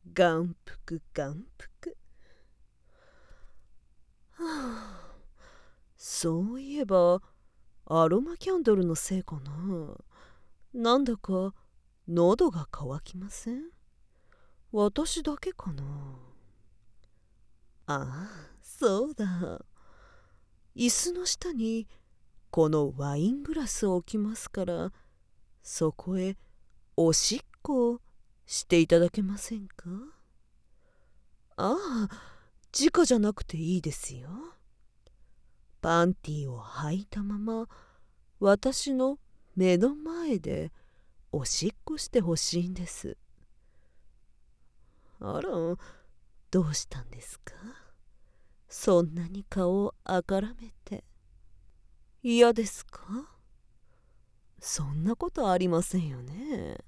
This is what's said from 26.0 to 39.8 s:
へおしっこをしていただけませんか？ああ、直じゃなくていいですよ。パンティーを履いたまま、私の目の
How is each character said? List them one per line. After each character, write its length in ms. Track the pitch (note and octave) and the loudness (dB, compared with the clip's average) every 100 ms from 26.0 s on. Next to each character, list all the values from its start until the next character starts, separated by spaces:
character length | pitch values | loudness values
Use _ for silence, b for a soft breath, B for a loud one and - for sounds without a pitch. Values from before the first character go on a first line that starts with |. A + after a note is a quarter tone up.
| F3+ F#3 | -6 -2
へ 180 | F#3 G3 - - - - - - | -2 -6 -14 -20 -20 -20 -8 2
お 160 | E3 | 4
し 240 | D#3+ - B3 | 4 2 -2
っ 40 | - - | -8 -12
こ 300 | - C4 A#3+ | -2 2 2
を 80 | A#3+ - - - _ - | 0 -8 -20 -20 _ -8
し 180 | - | -8
て 140 | - E3+ | 4 6
い 80 | D#3+ | 8
た 120 | E3+ | 8
だ 120 | F3 | 6
け 120 | - | 2
ま 160 | F#3+ G3+ | -2 -4
せ 180 | - A3+ | -6 -8
ん 120 | G3 | -10
か？ 200 | - F3 F#3+ C#4 - _ _ _ _ _ - _ _ _ - _ _ _ - | -14 -12 -12 -12 -20 _ _ _ _ _ -20 _ _ _ -20 _ _ _ -4
あ 200 | F#3+ D#4+ | 0 0
あ、 320 | G4 A#3+ G3+ B B B B B - | -2 -2 -2 B B B B B -8
直 320 | - D4+ - | 2 4 6
じ 100 | D#4+ | 6
ゃ 40 | A#3+ | 6
な 140 | G#3 | 4
く 120 | G3 | 0
て 120 | - D#3+ | -6 -4
い 220 | E3 F3+ | 0 0
い 20 | |
で 120 | D#3 | -2
す 240 | - - C3 | -6 -8 -10
よ。 120 | C3+ G#3 E4+ - _ _ - _ - - - - - - - - | -12 -12 -14 -20 _ _ -20 _ -20 -20 -20 -20 -20 -20 -20 -4
パ 240 | E3 E3+ | 2 4
ン 100 | E3+ | 4
テ 160 | F#3 - | 2 -6
ィ 120 | D3+ | -6
ー 60 | C#3 | -6
を 100 | B2 | -10
履 320 | - - D3 | -12 -6 -4
い 100 | F#3 G3+ | -4 -6
た 160 | G#3 | -6
ま 160 | G3+ G#3 | -4 -4
ま、 300 | G#3+ A3+ A#3 b b b b b _ - | -4 -6 -6 b b b b b _ 2
私 560 | G3+ G3+ C4 C4 C#4+ | 4 6 4 -2 -2
の 240 | C4 C4 C#4+ - - - F#3 | 2 2 0 -12 -20 -8 2
目 200 | F#3 | 6
の 160 | F3+ | 6